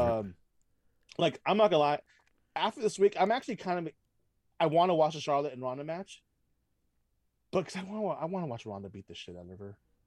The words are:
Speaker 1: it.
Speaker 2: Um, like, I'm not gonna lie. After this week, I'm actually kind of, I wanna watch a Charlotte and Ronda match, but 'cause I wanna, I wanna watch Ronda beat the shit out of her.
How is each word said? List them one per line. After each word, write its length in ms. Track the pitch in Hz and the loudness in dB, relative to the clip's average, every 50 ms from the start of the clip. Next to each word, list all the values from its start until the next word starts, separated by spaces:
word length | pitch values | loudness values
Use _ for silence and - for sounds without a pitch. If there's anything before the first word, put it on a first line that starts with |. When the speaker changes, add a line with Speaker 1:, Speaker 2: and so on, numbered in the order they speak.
| 123 233 | 4 4
Speaker 1:
it. 100 | 113 110 | 2 0
Speaker 2:
Um, 140 | 104 92 87 _ _ _ _ _ _ _ _ _ _ _ _ _ _ _ - - | -2 -6 -10 _ _ _ _ _ _ _ _ _ _ _ _ _ _ _ -2 0
like, 220 | 170 151 - - - | 0 0 0 -2 -2
I'm 120 | 151 190 214 | 0 4 4
not 120 | 214 208 | 4 6
gonna 100 | 175 151 | 6 4
lie. 180 | 147 147 147 - _ _ _ _ _ _ _ _ _ _ - | 4 4 2 0 _ _ _ _ _ _ _ _ _ _ -4
After 240 | 156 180 220 - 294 | -2 -2 -2 -2 -2
this 180 | 214 202 - 190 | -4 -2 2 4
week, 180 | 196 208 - 170 | 4 4 6 4
I'm 100 | 185 208 | 2 4
actually 240 | 233 262 - 285 208 | 2 0 0 -6 -8
kind 300 | - - 185 180 180 165 | -6 -4 -4 -4 -4 -4
of, 60 | 156 - _ _ _ _ _ _ _ _ _ _ _ _ - | -8 -12 _ _ _ _ _ _ _ _ _ _ _ _ 0
I 60 | 170 | 0
wanna 280 | 156 156 170 175 185 175 | 4 6 6 6 6 6
watch 200 | 160 151 151 156 | 6 4 4 2
a 40 | 151 | -4
Charlotte 320 | - 156 143 143 147 143 | -2 0 0 0 0 -2
and 80 | 127 123 | -6 -6
Ronda 220 | 127 127 127 139 147 | -6 -6 -6 -6 -8
match, 380 | 156 165 185 196 - - - _ _ _ _ _ _ _ _ _ _ _ _ _ _ _ _ _ _ _ _ _ _ _ _ _ - | -8 -8 -8 -10 -14 -16 -20 _ _ _ _ _ _ _ _ _ _ _ _ _ _ _ _ _ _ _ _ _ _ _ _ _ -4
but 140 | - 185 165 | -2 -2 -2
'cause 100 | - - | -2 -8
I 60 | 185 | -10
wanna, 360 | 190 190 214 214 208 180 143 131 | -10 -8 -6 -4 -4 -4 -4 -4
I 40 | 156 | -6
wanna 200 | 165 196 185 170 | -6 -6 -6 -6
watch 180 | 139 117 110 - | -6 -8 -10 -10
Ronda 240 | 110 101 98 98 95 | -10 -10 -10 -10 -12
beat 200 | 104 98 - - | -14 -16 -16 -16
the 60 | 104 | -18
shit 220 | - - 92 87 | -16 -16 -14 -16
out 140 | 90 87 90 | -16 -16 -16
of 60 | 92 92 | -16 -16
her. 180 | 101 98 98 _ _ _ _ _ _ | -16 -16 -16 _ _ _ _ _ _